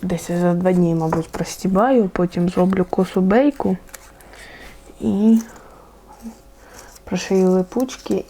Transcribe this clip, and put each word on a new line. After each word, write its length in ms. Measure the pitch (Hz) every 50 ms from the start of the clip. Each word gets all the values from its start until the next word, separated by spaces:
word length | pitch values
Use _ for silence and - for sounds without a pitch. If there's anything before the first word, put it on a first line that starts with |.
десь 300 | - 180 180 165 - -
за 220 | 175 175 180 175 175
два 180 | 175 185 185
дні, 240 | 185 180 175 170 165
мабуть, 340 | 165 160 160 156 165 165 -
простібаю, 800 | - - 170 - - - - 214 190 190 226 262 269 240 208 185
потім 400 | - - 180 170 - 175 175 180
зроблю 360 | - 190 180 190 190 190 180 -
косу 320 | - - 185 - - 190
бейку 560 | 185 185 202 240 277 294 - - - 196 185 - - - - - - - - - - - - - - - - - - - - - - - - -
і 420 | - 220 196 196 214 226 226 226 226 - - - - - - - - - - - - - - - 226 226 - - - - - - - - - - - - - - -
прошию 460 | - 190 185 - - 196 190 185 185
липучки, 760 | 185 185 180 180 - 240 262 262 - - - - 202 190 - -